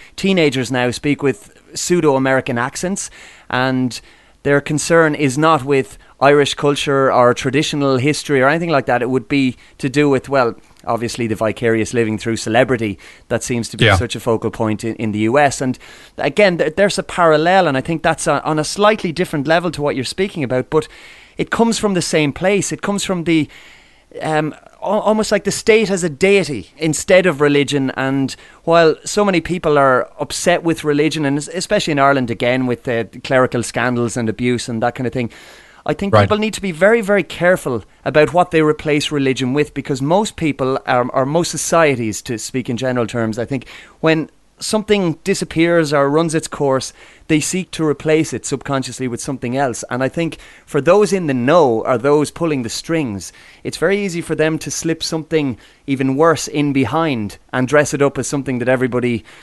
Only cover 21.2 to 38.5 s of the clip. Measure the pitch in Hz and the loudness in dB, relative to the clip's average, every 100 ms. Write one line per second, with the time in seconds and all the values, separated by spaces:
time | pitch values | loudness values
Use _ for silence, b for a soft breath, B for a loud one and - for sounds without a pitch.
21.2 | B - 165 - 233 214 208 180 - 165 | B -10 -4 0 0 0 -2 -2 0 0
22.2 | 147 - 185 202 - 156 - 202 - 180 | 0 0 0 0 -2 -6 -4 -4 -4 -4
23.2 | 165 160 143 b b b b b b - | 0 0 0 b b b b b b -10
24.2 | 156 156 151 - - _ - 208 196 220 | -4 -2 -2 -6 -18 _ -4 0 0 0
25.2 | 208 202 202 - - 220 190 190 170 131 | 0 -2 -2 0 4 4 4 0 -4 0
26.2 | 190 202 147 120 - - 160 147 - 185 | 2 4 2 -6 -10 -4 -2 -2 4 4
27.2 | 180 139 147 143 139 143 131 - 135 139 | 4 2 2 4 2 0 -2 -2 -2 0
28.2 | 135 b b b - 170 160 143 - 208 | -2 b b b 2 4 4 2 -2 0
29.2 | 208 175 - 175 165 147 135 127 - - | 2 0 -2 -2 0 4 4 2 0 -8
30.2 | 143 - 185 175 170 160 151 147 156 156 | -8 -2 0 0 0 -2 0 0 0 0
31.2 | 143 143 143 170 - 208 - 143 139 139 | -2 -2 -4 -8 -2 -2 0 2 4 2
32.2 | 120 117 123 127 127 120 - 117 117 127 | 0 -2 0 0 0 -4 -4 -4 -4 -10
33.2 | - 131 127 123 - 123 123 120 117 127 | 0 2 2 0 -4 -2 -2 0 -2 -2
34.2 | 113 107 123 120 - 113 120 - 123 131 | -4 -2 -2 -2 -4 -2 -2 -2 -4 -4
35.2 | 117 B B B B B - 151 202 208 | -6 B B B B B -6 -4 2 2
36.2 | 202 214 220 - 196 156 196 233 196 202 | 2 0 -2 -4 -6 2 4 4 2 0
37.2 | - - 175 185 151 117 b b - 151 | 0 0 2 2 0 -6 b b 0 2
38.2 | 151 165 175 | 4 4 2